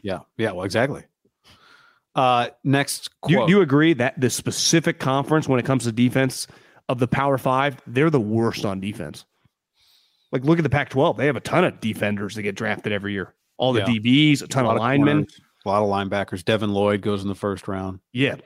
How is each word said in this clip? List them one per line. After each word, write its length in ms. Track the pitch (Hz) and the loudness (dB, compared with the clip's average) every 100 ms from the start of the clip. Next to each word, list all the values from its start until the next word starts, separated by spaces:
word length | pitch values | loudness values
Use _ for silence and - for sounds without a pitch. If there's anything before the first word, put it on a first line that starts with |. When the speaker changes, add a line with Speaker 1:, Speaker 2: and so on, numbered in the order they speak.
Speaker 1:
Yeah, 160 | 101 90 - - | -8 -8 -8 -6
yeah, 140 | 110 | -4
well, 140 | 90 104 | -4 -4
exactly. 380 | 110 135 160 - _ _ _ _ _ _ _ _ _ _ - | 0 0 -2 -14 _ _ _ _ _ _ _ _ _ _ 0
Uh, 340 | 127 123 120 - | 2 2 0 -4
next 460 | 139 139 139 - - _ - | 0 0 0 -6 -12 _ 0
Speaker 2:
Do 60 | |
you, 60 | 147 | 2
Speaker 1:
quote. 100 | 120 | 4
Speaker 2:
do 80 | 202 | 4
you 60 | |
agree 320 | 160 143 160 | 6 4 4
that 260 | 139 120 - | 2 0 0
the 80 | 123 | -2
specific 720 | - - - - 165 170 165 | -2 -4 -2 2 2 2 -2
conference 480 | - 135 135 156 143 | -2 -2 2 0 2
when 120 | 131 | 0
it 60 | 117 | 2
comes 200 | 131 120 | 0 0
to 60 | |
defense 540 | 110 123 131 131 - - - _ _ - | 2 2 2 0 -2 -12 -16 _ _ -6
of 100 | 123 | -2
the 80 | 123 | 0
Power 320 | - 139 131 | 0 0 0
Five, 380 | 135 131 143 131 - | 0 0 0 -4 -6
they're 240 | 120 160 | 0 2
the 80 | 143 | 2
worst 440 | 104 113 117 - 107 | 0 0 0 -2 -4
on 140 | 95 | -6
defense? 460 | 98 107 76 - - _ _ _ _ _ _ _ _ _ _ | -8 -8 -10 -14 -20 _ _ _ _ _ _ _ _ _ _
Like, 120 | 135 | -4
look 160 | 135 170 | 2 2
at 40 | |
the 60 | 147 | 2
Pac-twelve. 480 | 143 135 135 160 101 | 0 -2 0 0 2
They 80 | 139 | 0
have 100 | 117 | -2
a 40 | |
ton 220 | - 151 175 | -2 0 0
of 140 | - | 0
defenders 560 | 113 107 104 104 101 107 | -6 -2 -2 -4 -6 -8
that 80 | |
get 120 | 101 98 | -6 -4
drafted 380 | 110 98 107 | -4 -4 -4
every 200 | 101 101 | -4 -4
year. 200 | 101 92 _ _ - | -6 -8 _ _ -4
All 160 | 131 | 0
the 60 | 120 | 2
Speaker 1:
Yeah. 200 | 98 113 | 0 0
Speaker 2:
D 340 | 117 135 151 | 2 4 4
Bs, 100 | 143 | 2
a 40 | - | 0
ton 180 | 131 120 | -2 0
Speaker 1:
A 20 | |
lot 40 | |
Speaker 2:
of 40 | 123 | 0
Speaker 1:
of 40 | |
Speaker 2:
linemen. 320 | 117 139 143 147 147 | 2 2 2 2 -2
Speaker 1:
corners, 160 | - _ _ 101 | -8 _ _ -2
a 40 | |
lot 140 | 101 | 0
of 60 | 107 98 98 | 2 0 -2
linebackers. 340 | 101 95 95 | -2 -4 -6
Devin 280 | - 110 107 | -2 0 0
Lloyd 280 | 101 104 104 | 0 2 0
goes 200 | 104 101 | -2 -4
in 60 | 98 | -4
the 80 | 95 | -6
first 320 | 104 92 - | -4 -6 -6
round. 320 | 95 95 95 _ | -8 -8 -12 _
Speaker 2:
Yeah, 240 | 120 135 - | -4 -2 -4